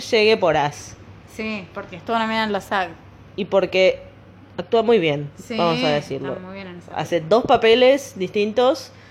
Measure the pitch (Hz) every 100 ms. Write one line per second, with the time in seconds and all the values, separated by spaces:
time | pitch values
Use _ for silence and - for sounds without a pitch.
0 | - 226 214 220 185 151 143 143 - -
1 | - - - - 220 214 175 - 196 175
2 | - 226 220 220 220 202 - 208 175 160
3 | - - - - 190 190 180 185 185 -
4 | - - - - - - - 233 226 233
5 | 165 143 147 - - 233 170 160 156 147
6 | 143 135 135 131 - 196 190 - - -
7 | 156 170 160 214 262 240 226 240 254 277
8 | - - 180 214 208 214 247 - - -
9 | -